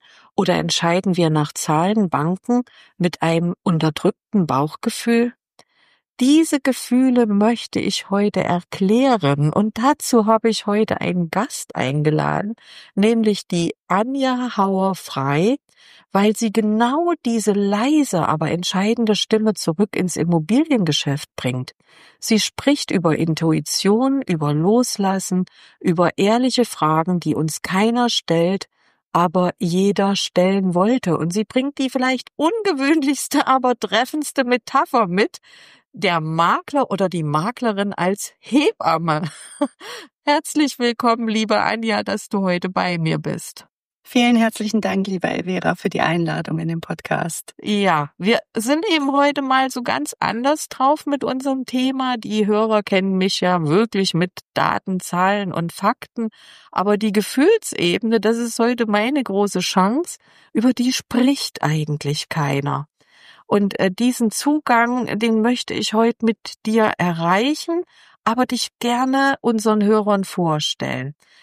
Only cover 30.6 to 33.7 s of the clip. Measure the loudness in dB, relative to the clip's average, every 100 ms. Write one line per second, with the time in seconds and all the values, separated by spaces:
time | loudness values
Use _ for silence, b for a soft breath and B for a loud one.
30.6 | 0 2 2 2 0 -2 -2 -2 -2 -2
31.6 | -2 -4 -4 -2 -2 -2 -6 -2 -2 0
32.6 | -2 0 2 2 2 -2 0 0 2 2
33.6 | 2